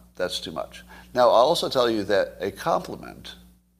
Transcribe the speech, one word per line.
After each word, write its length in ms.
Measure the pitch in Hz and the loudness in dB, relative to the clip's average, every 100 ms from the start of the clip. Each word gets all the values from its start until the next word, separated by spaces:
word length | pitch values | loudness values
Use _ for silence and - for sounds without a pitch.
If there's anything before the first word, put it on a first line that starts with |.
| _ - | _ -8
that's 240 | 90 - | -6 -6
too 120 | 92 | -10
much. 320 | 80 - - - - - | -10 -12 -14 -20 -20 -6
Now, 140 | 123 120 | 2 6
I'll 180 | 101 131 | 6 6
also 220 | 165 175 | 2 -2
tell 220 | 131 120 | 0 0
you 140 | 110 | 0
that 320 | 98 98 - - | 0 0 0 -4
a 100 | 98 | -8
compliment, 880 | - - 180 - 92 60 50 - - - _ _ | -6 -4 -4 -4 -14 -16 -18 -20 -20 -20 _ _